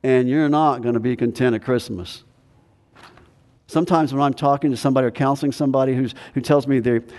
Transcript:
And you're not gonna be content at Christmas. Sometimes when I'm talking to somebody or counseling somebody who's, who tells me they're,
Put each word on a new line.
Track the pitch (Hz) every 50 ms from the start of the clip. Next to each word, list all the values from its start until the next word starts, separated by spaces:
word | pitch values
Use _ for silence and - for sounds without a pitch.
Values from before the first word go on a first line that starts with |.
And | - 131 131 127 127 123
you're | 135 156 156 143
not | 147 151 156 147 131 123
gonna | 117 120 120 117
be | 110 127 123
content | 117 120 120 113 - 127 123 113
at | 104
Christmas. | - 131 127 120 - - 107 90 90 - - - _ _ _ _ _ _ _ _ _ _ _ _ _ _ _ - - - - - - _ _ _ _ _ _ _ _
Sometimes | - - 160 175 175 180 165 156 127
when | 135 139
I'm | 143 139 135
talking | - 147 143 143 139 - 147
to | 127
somebody | 113 - 143 131 131 131
or | 120
counseling | 117 - 139 135 139 135 156 139
somebody | 131 - 151 135 131 135 131 135 131
who's, | 127 135 113 - - - - -
who | 139
tells | 123 - 147 143 -
me | 139 139 131
they're, | 110 123 120 113 117 - -